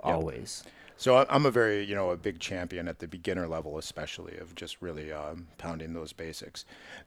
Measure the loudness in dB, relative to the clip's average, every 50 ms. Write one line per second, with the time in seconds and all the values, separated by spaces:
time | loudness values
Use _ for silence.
0 | 0 2 2 2 2 -2 -4 -6 -10 -10 -10 -12 -12 -16 -20 -20 -20 -20 -14 0
1 | 6 8 10 10 8 8 6 6 6 6 6 6 6 6 4 2 0 0 0 0
2 | 2 0 0 0 -2 -4 -4 -2 -6 -6 -4 -4 -4 -4 -4 -4 -4 -6 -6 -8
3 | -10 -10 -10 -6 -4 -2 0 0 -2 -2 -2 -4 -4 -4 -6 -8 -8 -8 -8 -8
4 | -8 -8 -8 -10 -12 -12 -12 -12 -14 -14 -12 -12 -10 -10 -10 -8 -8 -8 -6 -6
5 | -8 -6 -6 -6 -6 -6 -8 -10 -12 -14 -14 -10 -8 -6 -6 -6 -6 -6 -6 -8
6 | -8 -10 -10 -10 -10 -10 -10 -10 -12 -12 -14 -14 -14 -14 -20 -20 -18 -18 -18 -18
7 | 2